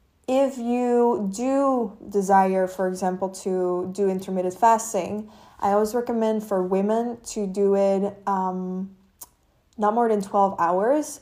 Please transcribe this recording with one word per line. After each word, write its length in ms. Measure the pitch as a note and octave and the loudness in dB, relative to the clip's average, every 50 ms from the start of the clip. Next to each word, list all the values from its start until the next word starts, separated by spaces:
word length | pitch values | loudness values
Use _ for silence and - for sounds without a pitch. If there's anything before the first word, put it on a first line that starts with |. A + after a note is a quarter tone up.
| _ _ _ _ _ | _ _ _ _ _
if 300 | - C4 C4+ C#4 C4 C4 | -2 0 2 2 0 -2
you 760 | B3 A#3 A#3 A#3+ B3 B3 B3 A#3+ A#3+ A#3+ A#3+ A#3+ - G#3 G3 F#3+ | -4 -4 -2 -2 0 0 2 2 4 4 2 2 0 -2 -4 -4
do 640 | G#3 A#3+ C4 C4+ C#4 C#4 C4+ C4 B3 A3+ G3 - - - - | -4 -2 0 0 2 2 2 2 0 0 -4 -6 -12 -12 -4
desire, 580 | G3 G3+ F#3+ F#3 G3 G3 F#3+ F#3+ F#3+ F#3+ F#3 | -2 -2 2 4 6 6 6 4 2 0 0
for 220 | F#3 F#3 - F#3+ F#3 | -2 -2 -2 -2 -2
example, 400 | F#3 F#3 G3+ F#3 F#3 F#3 G3 F#3+ | -2 -2 -2 -2 -2 -2 -4 -6
to 640 | F#3+ - - G3 F#3 F#3 F3+ F3+ F3+ F3+ F3+ F#3+ F#3 | -6 -6 -6 -4 -2 0 0 0 0 -2 -4 -6 -4
do 160 | - G3+ F#3+ | -2 0 0
intermittent 460 | F#3+ F#3 F#3 - F#3+ F#3 F3+ F#3 F#3 | 0 -2 -4 -4 -4 -2 -2 -2 -2
fasting, 760 | - - A3+ A3+ A3+ - - - G3 E3+ G3 G3+ G#3+ G#3+ G#3+ - - - - - - | 2 4 4 4 4 0 -2 -4 -4 -4 -4 -6 -8 -10 -12 -16 -20 -20 -20 -10 -4
I 120 | - G3+ G3+ | 0 2 2
always 220 | G#3 G#3+ G#3+ A#3 | 2 2 2 0
recommend 480 | A#3+ A#3+ A#3+ A#3+ A3+ A3 A3 A3 G#3+ G#3+ | -2 -2 -2 -2 0 0 0 0 -2 -2
for 200 | - G3+ F#3+ F3+ | -2 -2 -2 0
women 560 | F3+ G3 F#3+ G3 G#3 A3 A#3 A#3 A#3+ A#3 - - | 0 0 0 2 2 0 0 -2 -4 -6 -10 -12
to 200 | - - A3 G#3 | -10 -6 -6 -6
do 300 | F#3+ F#3 G#3 G3+ G3 G3 | -4 -2 0 2 2 2
it, 400 | G3 G3 G3 G3 G3 G3 G3+ G3 - - | 2 2 2 2 2 0 -2 -6 -6 -4
um, 720 | G#3 G3 F#3+ F#3 F#3 F#3 F#3 F#3 F#3 F#3 F#3 G3 F#3+ - _ _ _ _ - - - _ _ _ _ _ _ _ _ _ | -2 -2 -2 -2 -2 -4 -6 -6 -6 -6 -6 -8 -10 -12 _ _ _ _ -20 -20 -20 _ _ _ _ _ _ _ _ _
not 160 | - G#3 G#3 G#3+ | -2 0 0 2
more 160 | A#3 A#3+ A3+ | 2 2 2
than 140 | A3 G#3 F#3+ | 2 0 -2
twelve 340 | G3 - G3+ G3 F#3+ F#3+ - | 0 2 4 4 2 2 0
hours 640 | E3+ E3 F3+ F#3 G3+ A#3 C#4 D4+ D4 - - - | 0 2 2 2 2 2 2 2 0 -4 -10 -14